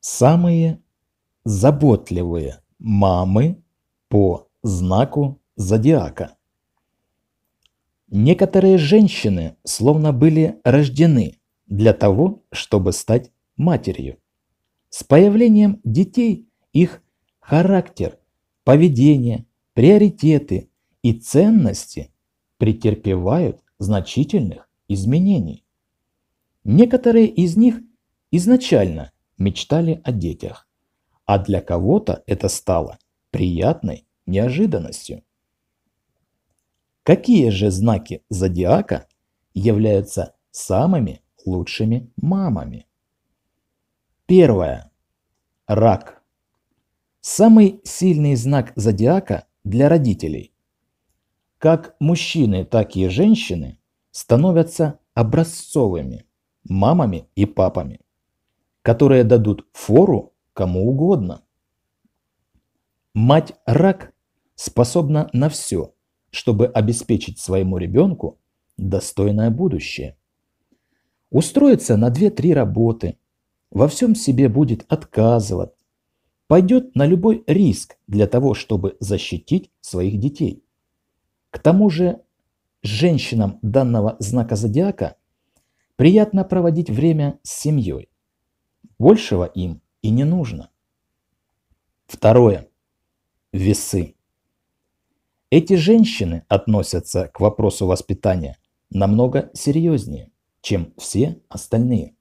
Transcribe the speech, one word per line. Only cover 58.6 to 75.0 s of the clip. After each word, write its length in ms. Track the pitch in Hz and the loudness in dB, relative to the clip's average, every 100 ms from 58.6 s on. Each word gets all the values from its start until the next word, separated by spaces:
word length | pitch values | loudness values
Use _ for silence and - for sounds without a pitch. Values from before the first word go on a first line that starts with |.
| _ _ | _ _
которые 440 | - 120 139 131 113 | -2 2 4 4 4
дадут 420 | 120 107 101 - | 2 2 -4 -8
фору 600 | - - 113 196 123 - _ _ | -18 2 4 4 0 -4 _ _
кому 360 | - 92 90 107 | -6 -4 -2 -2
угодно. 540 | 135 165 185 90 - _ _ _ _ _ _ _ _ _ _ _ _ _ _ _ _ _ | 0 0 0 -2 -10 _ _ _ _ _ _ _ _ _ _ _ _ _ _ _ _ _
Мать-рак 1000 | 107 117 151 160 - - 117 285 - - _ _ _ _ - | 0 2 2 0 -14 -4 2 2 0 -8 _ _ _ _ -18
способна 760 | - - 123 175 143 151 151 | -8 -2 0 0 -2 -2 -2
на 160 | 123 147 | -2 -4
всё, 440 | 147 - 92 - _ _ _ _ | -4 -8 -8 -8 _ _ _ _
чтобы 340 | - - 107 120 | -8 -4 0 0
обеспечить 720 | 117 107 117 - 107 - - | 0 -2 -4 -4 -4 -4 -16
своему 380 | - 95 95 92 | -6 -4 -2 -4
ребёнку 640 | 92 104 190 170 80 - _ _ _ - | -2 0 0 -2 -10 -12 _ _ _ -10
достойное 720 | 95 95 - - 101 104 113 | -6 -6 -6 -4 -2 0 -2
будущее. 680 | 117 185 104 - - 65 - _ _ _ _ _ _ _ _ _ _ _ | -2 -4 -4 -10 -14 -14 -16 _ _ _ _ _ _ _ _ _ _ _
Устроится 680 | - - 277 285 240 - 107 | -2 0 2 4 4 2 2
на 120 | 120 | 2
две-три 440 | 127 202 - 165 | 2 0 0 0
работы, 640 | 147 113 101 117 117 90 - _ _ _ _ _ | 2 0 0 0 0 -8 -10 _ _ _ _ _
во 180 | 98 143 | 0 0
всём 260 | - 247 226 | 0 0 0
себе 320 | - 123 135 | 0 0 2
будет 440 | 113 147 117 - | 2 0 -2 -6
отказывать, 840 | 160 | -8